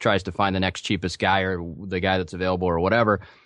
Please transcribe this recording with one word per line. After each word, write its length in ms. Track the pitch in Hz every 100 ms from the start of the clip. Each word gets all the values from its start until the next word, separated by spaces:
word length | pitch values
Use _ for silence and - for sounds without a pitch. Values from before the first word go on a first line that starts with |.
tries 220 | 117 98
to 100 | 95
find 240 | 95 98 95
the 40 |
next 220 | 95 -
cheapest 360 | - 95 90 -
guy 220 | 95 98
or 220 | 95 87 85 78
the 200 | 95 92
guy 160 | 95 95
that's 160 | 90
available 340 | 90 92 90 90
or 140 | 85
whatever. 400 | 92 117 107 101 - -